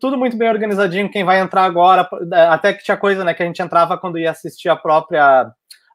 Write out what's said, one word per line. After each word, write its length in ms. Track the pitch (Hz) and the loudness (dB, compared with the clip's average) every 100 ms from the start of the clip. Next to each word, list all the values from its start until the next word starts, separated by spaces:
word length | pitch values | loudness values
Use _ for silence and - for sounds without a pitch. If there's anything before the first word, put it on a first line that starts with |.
tudo 160 | 262 269 | -6 -2
muito 200 | 254 226 | -4 -2
bem 120 | 226 | -2
organizadinho. 640 | 214 214 196 196 180 202 | 0 -2 -2 -2 -2 -4
Quem 140 | 208 | -2
vai 160 | 180 190 | 0 0
entrar 240 | 185 190 | 0 0
agora, 440 | 185 170 180 185 175 190 175 175 165 | 0 2 4 4 0 -6 -2 2 4
até 220 | 160 202 | 4 0
que 120 | 196 | -2
tinha 120 | - 196 | -4 -2
coisa, 280 | 202 190 | -2 -2
né, 100 | 175 | -2
que 80 | 165 | -2
a 40 | 170 | -6
gente 140 | 165 | -6
entrava 380 | 175 170 170 175 | -2 0 0 -2
quando 200 | 185 165 | -6 -6
ia 120 | 165 | -6
assistir 380 | 156 156 - 180 | -6 -12 -8 -2
a 80 | 160 | -2
própria, 760 | 165 156 156 165 139 131 113 _ _ - _ | 0 0 0 2 4 4 2 _ _ -20 _